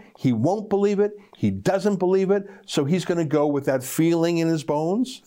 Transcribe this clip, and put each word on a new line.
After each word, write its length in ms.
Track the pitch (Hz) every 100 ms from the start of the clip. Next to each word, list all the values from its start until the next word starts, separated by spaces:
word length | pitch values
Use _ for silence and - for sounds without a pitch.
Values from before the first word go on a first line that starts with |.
| - -
he 160 | 135
won't 380 | 113 135 208 214
believe 300 | 196 202 196
it, 180 | 208 208 - -
he 140 | 107
doesn't 460 | 95 135 190 196 190
believe 340 | 180 190 185
it, 180 | 202 202 - -
so 180 | -
he's 200 | 143 180
gonna 200 | 170 170
go 220 | 156 147 147
with 160 | 143 139
that 160 | 131
feeling 560 | 127 - 165 170 165 170
in 100 | 165
his 160 | 165
bones 580 | 147 147 160 202 254 -